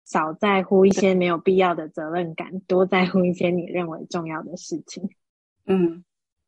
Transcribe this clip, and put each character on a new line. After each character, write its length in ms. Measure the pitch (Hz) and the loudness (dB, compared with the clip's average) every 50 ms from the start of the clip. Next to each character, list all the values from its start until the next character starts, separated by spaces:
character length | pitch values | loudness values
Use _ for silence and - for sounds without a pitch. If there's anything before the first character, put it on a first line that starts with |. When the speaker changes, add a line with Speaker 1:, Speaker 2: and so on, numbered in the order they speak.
| _ | _
Speaker 1:
少 300 | - - 175 156 156 160 | -4 -2 -2 -2 -2 -4
在 280 | - - 208 196 190 | -2 0 2 2 2
乎 220 | 180 - 202 190 190 | 2 2 4 6 6
一 60 | 196 | 6
些 240 | 190 190 196 190 185 | 6 4 2 2 4
没 100 | 180 180 | 2 2
有 140 | 175 170 156 | 0 0 0
必 180 | - 196 185 | 2 2 4
要 180 | 190 185 180 170 | 4 4 2 2
的 140 | 165 160 - | -2 -6 -10
责 220 | - 170 156 156 | -10 -10 -8 -6
任 240 | 165 175 175 165 160 | -6 -6 -6 -6 -8
感， 260 | - - - 170 185 - | -10 -12 -10 -12 -10 -6
多 180 | - 180 185 185 | -2 0 2 2
在 220 | 185 - 185 185 | 2 2 0 0
乎 180 | 175 190 190 180 | 2 2 2 2
一 80 | 180 | 0
些 160 | 175 180 - 175 | 0 -2 -2 -2
你 160 | 180 175 170 | -2 -2 -4
认 240 | 175 175 180 175 165 | -4 -6 -6 -6 -6
为 100 | 160 - - - | -8 -12 -10 -8
重 160 | - 175 165 | -8 -8 -6
要 160 | 160 160 156 | -8 -8 -10
的 120 | - 139 165 - | -10 -12 -14 -16
事 200 | - - 175 147 - | -12 -10 -10 -10 -10
情。 220 | - - 185 185 196 _ _ _ _ _ _ _ _ _ _ _ | -12 -14 -12 -12 -12 _ _ _ _ _ _ _ _ _ _ _
Speaker 2:
嗯， 400 | - 190 190 175 170 165 180 180 _ _ _ _ _ _ _ _ | 0 0 2 2 0 -2 -4 -14 _ _ _ _ _ _ _ _